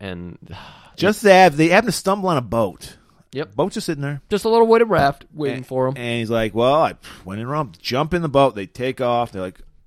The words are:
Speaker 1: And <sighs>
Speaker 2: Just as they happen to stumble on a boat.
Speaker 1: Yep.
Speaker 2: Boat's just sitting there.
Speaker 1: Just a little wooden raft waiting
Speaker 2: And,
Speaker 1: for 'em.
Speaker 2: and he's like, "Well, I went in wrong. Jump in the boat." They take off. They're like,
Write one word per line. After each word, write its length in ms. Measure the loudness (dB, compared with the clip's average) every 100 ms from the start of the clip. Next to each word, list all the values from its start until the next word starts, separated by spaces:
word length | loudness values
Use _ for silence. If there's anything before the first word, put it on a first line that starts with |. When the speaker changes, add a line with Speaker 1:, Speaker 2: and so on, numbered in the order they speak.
Speaker 1:
And 380 | -14 -12 -14 -16 -20
<sighs> 460 | -20 -20 -20 -20 -2
Speaker 2:
Just 280 | -2 2
as 320 | 6 8 8 6
they 120 | 4
happen 180 | 4 2
to 60 |
stumble 360 | -4 -2 -2 0
on 80 | -2
a 40 |
boat. 540 | -2 -2 -2 -6 -20 -20 _ _ _
Speaker 1:
Yep. 220 | -12 -10
Speaker 2:
Boat's 200 | -4 -4
just 120 | -4 -8
sitting 160 | -6
there. 200 | -8 -10 -6
Speaker 1:
Just 140 | -4
a 40 | 2
little 180 | 4 4
wooden 220 | 4 4
raft 380 | 2 2 -2 -14
waiting 260 | -8 -6 -6
Speaker 2:
And, 80 | -8
Speaker 1:
for 200 | -4 -4
'em. 60 | -4
Speaker 2:
and 220 | -6 -4
he's 100 | -2
like, 240 | -2 -2
"Well, 200 | 0 2 2
I 120 | 0 -4 -18 -20
went 160 | -14 -12
in 60 | -8
wrong. 280 | -6 -8 -10
Jump 360 | -6 -4 -2
in 80 | -2
the 60 | 0
boat." 240 | 2 2
They 120 | 0 -12
take 340 | -6 -6 -4
off. 300 | -2 -2 -4
They're 120 | -6
like, 180 | -10 -12 -20 _